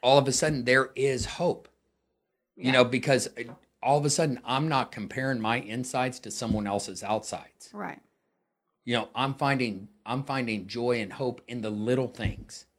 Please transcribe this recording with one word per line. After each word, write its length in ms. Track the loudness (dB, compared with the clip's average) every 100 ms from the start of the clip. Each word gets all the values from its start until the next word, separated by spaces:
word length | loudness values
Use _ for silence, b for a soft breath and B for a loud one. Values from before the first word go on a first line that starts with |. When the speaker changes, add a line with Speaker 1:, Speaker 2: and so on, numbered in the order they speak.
Speaker 1:
All 160 | 8 6
of 100 | 6
a 40 |
sudden 320 | 2 0 0
there 260 | 4 4 4
is 300 | 0 0 0 -4
hope. 420 | -2 -2 -2 -8 _ _ _ _ _ _ _ _ -4
You 100 | 2
Speaker 2:
Yeah. 60 |
Speaker 1:
know, 120 | 6
because, 440 | 6 4 4 2 2 -8
uh, 60 | -14 -14 _ _
all 160 | 2 2
of 60 |
a 60 | 2
sudden 300 | 0 0 -2
I'm 240 | -2 -2 2
not 220 | 0 -2
comparing 480 | -6 -8 -4 -4 -2
my 180 | 0 -2
insides 600 | -2 -6 -4 -2 -2 -4
to 100 | -12
someone 360 | -6 -2 0 0
else's 360 | -2 -4 -10
outsides. 680 | -4 -4 -4 -10 -12 _ -18
Speaker 2:
Right. 280 | -12 -10 -12 _ _ _ _ _ _ _ _
Speaker 1:
You 100 | -4
know, 140 | -2 -2
I'm 200 | -4 -4
finding, 540 | 0 0 2 0 -4 -12 _
I'm 180 | -6 -6
finding 440 | -4 -4 -2 -4 -4
joy 340 | -4 0 0
and 120 | -2
hope 280 | -4 -4 -4 -10
in 120 | -8
the 100 | -4
little 380 | -4 0 0 0
things 580 | -2 -4 -4 -10 -18 -20